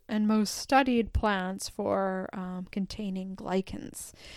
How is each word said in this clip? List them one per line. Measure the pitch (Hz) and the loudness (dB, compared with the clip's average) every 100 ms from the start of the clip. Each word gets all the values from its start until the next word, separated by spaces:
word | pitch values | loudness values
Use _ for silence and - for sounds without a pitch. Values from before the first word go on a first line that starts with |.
| - | -4
and | 214 214 | 2 4
most | 214 202 | 4 4
studied | - - 262 269 240 208 | -2 4 6 6 4 2
plants | - 214 196 185 196 - | 2 2 2 0 -4 -8
for, | - 202 196 190 190 185 | -4 0 2 2 -2 -4
um, | 196 185 185 185 | -6 -6 -6 -6
containing | - 190 - 208 190 190 | -4 -4 -4 -6 -6 -6
glycans. | 190 - 190 - - - - - - - | -8 -2 0 0 -6 -10 -12 -14 -16 -18